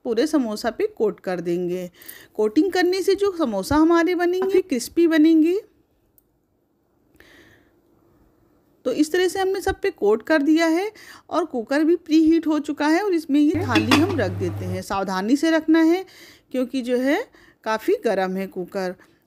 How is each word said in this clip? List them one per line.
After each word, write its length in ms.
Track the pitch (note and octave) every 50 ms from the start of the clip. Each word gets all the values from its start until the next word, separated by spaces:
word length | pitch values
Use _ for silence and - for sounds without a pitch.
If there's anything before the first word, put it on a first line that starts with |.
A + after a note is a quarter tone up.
| _
पूरे 220 | B3 A3+ G#3+ C#4+
समोसा 440 | D#4 D#4 D4 B3 A3 G#3 G#3+ - A#3
पे 160 | A#3 - G4 G#4+
कोट 320 | - - A#3 G3+ F3+ -
कर 200 | - F#3+ F#3 F3
देंगे। 500 | E3+ F3 E3+ F3+ F3+ F3 F3 F#3 F3+ F3 - - - - - - - _ _
कोटिंग 360 | - G#3+ G#3+ G#3+ D4+ F4+ F#4+
करने 300 | E4+ F#4 F4+ F4+ F4+ F#4+
से 120 | E4 G4 F#4+
जो 200 | G4 G4 G4+ F4+ E4
समोसा 380 | D#4 A#3+ G#3 F#3+ F#3+ - C#4
हमारे 380 | D4+ D#4+ E4+ E4+ E4+ E4 F4+ F4+
बनेंगे, 460 | E4+ F4 F4 F4+ F#4 F#4 F#4+ G4 F#4
क्रिस्पी 460 | F#4 - C#4 A#3 A#3+ - - E4+ F4 D#4+
बनेंगे। 520 | D#4+ D#4 D4+ E4 E4 D#4+ D4+ E4+ F4+ G#4+ - _ _ _ _ _ _ _ _ _ _ _ _ _ _ _ _ _ _ _ _ _ _ _ _ _ _ _ _ _ _ _ - - - - _ _ _ _ _ _ _ _ _ _ _ _ _ _ _ _ _ _ _ _ _ _ _ _ _ _ _ _ _
तो 80 | B3+
इस 200 | - - D4+ D4+
तरह 160 | - F4+ F#4 F4
से 100 | - G4
हमने 220 | F#4+ F#4+ G4 G4
सब 200 | E4+ F#4+ F#4+ -
पे 100 | - G4
कोट 300 | - - G#4 G4+ A3 A#3 -
कर 180 | - D#4 D#4
दिया 240 | C#4 D#4 D#4 E4 E4 E4
है 220 | D#4+ F4 G4+ G#4+ - - - - - - _ -
और 140 | - D#4 F4+
कुकर 380 | - - A#3+ G#3+ - C4+ D4+ D#4+
भी 120 | D#4 F4 F4
प्री 240 | - - D4+ D#4+
हीट 240 | D#4+ D#4 E4 E4 E4
हो 120 | D4+ D#4 D4
चुका 280 | D4 - C#4+ - D4 D4+
है 140 | D#4+ F4+
और 120 | G#4+ G#4 F4
इसमें 260 | E4 D#4+ - C#4 D4
ये 220 | D4 D4+ F#4 D#4
थाली 300 | - B3+ A#3 G#3 G#3+ A3+
हम 260 | B3+ C#4+ E4 G4+ F#4 C#4
रख 200 | G3+ F#3 - -
देते 260 | F#3+ E3+ E3 - F#3
हैं। 180 | F3+ F3+ F#3+ F#3
सावधानी 520 | - G#3 G3 G3 G3 F#3+ - G3+ G#3+ C#4
से 140 | C#4 D#4+ E4
रखना 320 | D#4+ D#4+ D#4 D#4+ D#4 E4
है 220 | D#4+ D#4+ E4+ F#4+ F#4+ - - - - - - _ _ _
क्योंकि 320 | - B3+ C4 B3 - C4+
जो 160 | A#3 B3 B3 B3
है 280 | B3+ C4+ D4+ G#4+ C5 - _ _ _ _ _ _ _
काफ़ी 300 | A3 A3 G#3+ - - G4+ B4 -
गर्म 320 | A3+ F#3+ F#3+ F#3 F#3 F#3
है 100 | F#3+ F#3+
कुकर। 480 | F#3 - F#3+ F3+ F#3+ - G3 F#3 F3+ F3+ - _ _ _ _ _